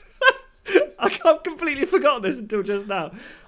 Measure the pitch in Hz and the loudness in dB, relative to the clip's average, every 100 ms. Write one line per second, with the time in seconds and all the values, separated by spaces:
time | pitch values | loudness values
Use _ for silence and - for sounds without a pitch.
0 | - - 523 523 - _ - 370 587 - | -16 0 2 2 -2 _ 0 0 0 -2
1 | - - 330 320 359 311 330 277 - 359 | -4 2 2 4 0 -6 -6 -4 0 2
2 | 285 247 190 262 214 214 190 202 202 190 | 2 0 -2 -6 -6 -6 -4 -4 -4 -6
3 | 151 214 - - | -6 -12 -20 -20